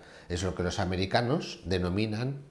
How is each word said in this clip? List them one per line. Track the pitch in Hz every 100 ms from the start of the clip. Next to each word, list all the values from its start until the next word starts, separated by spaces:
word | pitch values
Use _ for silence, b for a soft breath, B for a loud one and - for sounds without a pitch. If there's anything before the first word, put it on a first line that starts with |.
| B B B
Es | 87
lo | 92
que | 87
los | 87 -
americanos | 90 90 95 117 120 165 - - 82
denominan | 92 90 92 110 107 127 139 -